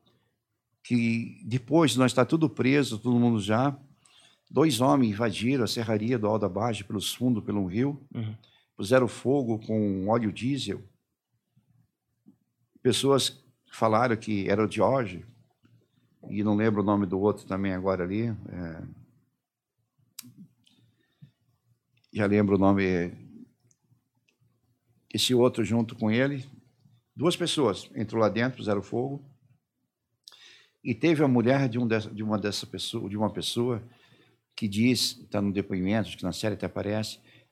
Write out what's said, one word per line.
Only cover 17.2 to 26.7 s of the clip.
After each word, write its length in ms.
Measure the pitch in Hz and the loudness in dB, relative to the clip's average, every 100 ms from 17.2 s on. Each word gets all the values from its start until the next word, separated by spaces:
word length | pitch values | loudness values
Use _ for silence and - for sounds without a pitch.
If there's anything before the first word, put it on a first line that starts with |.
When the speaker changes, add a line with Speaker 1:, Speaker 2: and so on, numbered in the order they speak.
| 104 101 - | 0 0 -4
Speaker 1:
também 260 | 95 98 | -4 -2
agora 320 | 92 95 92 | -2 -2 -2
ali, 240 | 87 101 117 | -2 -4 -4
é, 540 | 104 - 87 85 82 92 - - _ _ _ _ _ _ _ _ _ _ - 120 - 151 _ _ _ _ _ _ _ - _ _ _ _ _ _ _ _ | -6 -10 -12 -10 -12 -16 -18 -20 _ _ _ _ _ _ _ _ _ _ -20 -20 -20 -20 _ _ _ _ _ _ _ -20 _ _ _ _ _ _ _ _
já 140 | 107 101 | -2 2
lembro 300 | 104 101 98 | 4 4 4
o 20 | |
nome, 540 | 98 98 95 92 87 - - - - _ _ _ _ _ _ _ _ _ _ _ _ _ _ _ _ | 4 4 2 0 -2 -8 -20 -20 -20 _ _ _ _ _ _ _ _ _ _ _ _ _ _ _ _
esse 220 | 107 - | -4 2
outro 300 | 123 123 123 | 4 4 2
junto 300 | 101 117 113 | 0 0 -2
com 160 | 110 110 | -2 0
ele, 340 | 113 135 143 - - _ | 0 0 -2 -10 -18 _